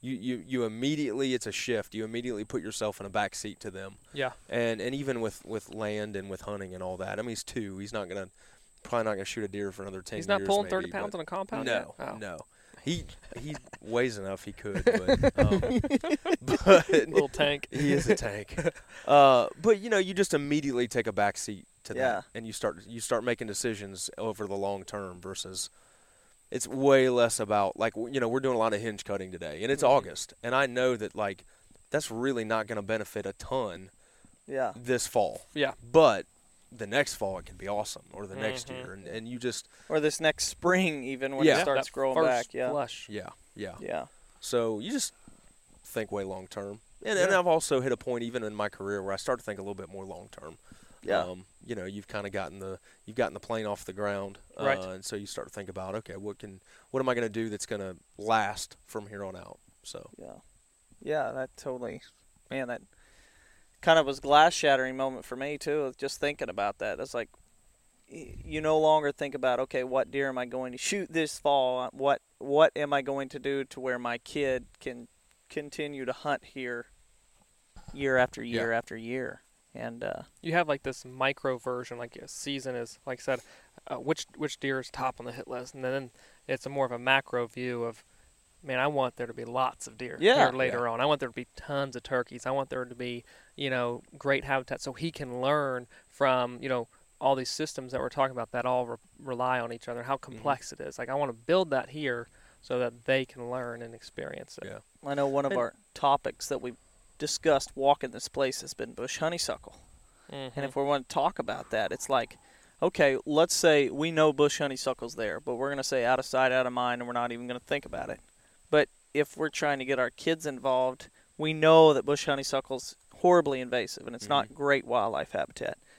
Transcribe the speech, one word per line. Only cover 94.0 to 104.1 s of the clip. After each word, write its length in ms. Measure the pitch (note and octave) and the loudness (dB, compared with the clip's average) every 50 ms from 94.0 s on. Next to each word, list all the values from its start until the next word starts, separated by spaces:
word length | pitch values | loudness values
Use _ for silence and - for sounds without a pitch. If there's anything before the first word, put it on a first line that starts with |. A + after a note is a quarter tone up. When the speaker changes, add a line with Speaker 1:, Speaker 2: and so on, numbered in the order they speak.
| - - - C#3+ | -10 -16 -20 -8
Speaker 2:
great 260 | - C#3+ C#3 C3+ - | 0 0 0 0 2
habitat," 380 | C3 C#3 C3+ B2+ - - - | 0 -2 -2 0 -4 -8 -8
so 120 | - C#3 C3 | -8 -10 -10
he 180 | - D3+ E3+ | -6 -6 -6
can 280 | D#3 - D3 B2+ A#2+ B2 | -6 -6 -10 -8 -6 -2
learn 460 | B2+ C3+ D3 D3+ C#3+ C3+ C3 B2 B2 - - - _ _ | 0 2 2 2 2 0 -2 -4 -6 -10 -18 -20 _ _
from, 520 | _ - C#3+ C3+ C3 B2+ B2 A#2+ B2 A#2+ | _ 2 2 4 4 4 2 0 -4 -8
you 60 | B2 C3+ | -4 -2
know, 200 | C3 B2 A#2 _ _ _ _ _ _ _ | -2 -2 -2 _ _ _ _ _ _ _
all 140 | C#3+ C3+ C#3 | 2 2 2
these 160 | C3 B2+ - | 2 0 -6
systems 400 | - - D#3 D#3 - - C3+ B2+ | -4 -4 -4 -4 -6 -10 -10 -6
that 100 | B2 B2+ | -4 -4
we're 80 | C3+ B2+ | -4 -4
talking 220 | - - C#3 C3+ | 0 0 0 0
about 200 | C3 B2 A#2 - | 0 -4 -8 -4
that 140 | - B2 A#2+ | -4 -2 0
all 200 | B2+ B2+ B2+ B2+ A#2 | 2 2 0 0 -2
re-, 100 | A#2+ A#2+ _ _ _ _ | -6 -12 _ _ _ _
rely 400 | - C3+ B2+ A#2+ B2+ B2+ B2+ B2+ | -10 -8 -4 -2 0 0 0 0
on 120 | A#2+ A#2 | -2 -4
each 160 | A#2+ A#2 - - | -6 -10 -10 -10
other, 160 | A#2+ A#2+ A#2+ | -8 -8 -4
how 120 | A#2+ C#3 | -4 -4
Speaker 1:
Mm-hmm. 160 | C3+ - - | -4 -4 -12
Speaker 2:
complex 400 | B2+ A2 A2 C#3+ C#3 B2+ - - - | -16 -6 -2 0 -2 0 -2 -14 -12
it 80 | - | -10
is. 160 | - - - - | -10 -10 -8 -8
Like, 120 | B2+ A#2+ | -6 -4
I 40 | C3 | -2
wanna 200 | C#3+ D3 C3+ A#2 | -2 -2 -2 -4
build 360 | A2+ A2+ - E3 F#3 F#3+ E3 | -8 0 2 4 4 4 2
that 200 | C#3 C3 - B2+ | 0 -2 -2 -4
here 360 | C3 D#3 D3+ C#3 B2 A#2+ A#2 - _ - - - _ _ | -8 -6 -4 -4 -4 -4 -8 -12 _ -20 -20 -20 _ _
so 180 | _ - C3 B2 | _ -4 -2 -2
that 260 | B2 A#2+ A#2 A#2+ A#2 | -2 -2 -4 -6 -2
they 180 | - C3+ C3+ C3 | 0 2 2 2
can 260 | - - C3+ B2 A#2+ | -2 -8 -12 -8 -6
learn 300 | B2 B2+ B2+ A#2+ A#2 A#2 A#2+ | -6 -6 -6 -6 -8 -10 -12
and 100 | A2+ A2+ | -14 -14
experience 640 | A2+ - - | -16 -18 -14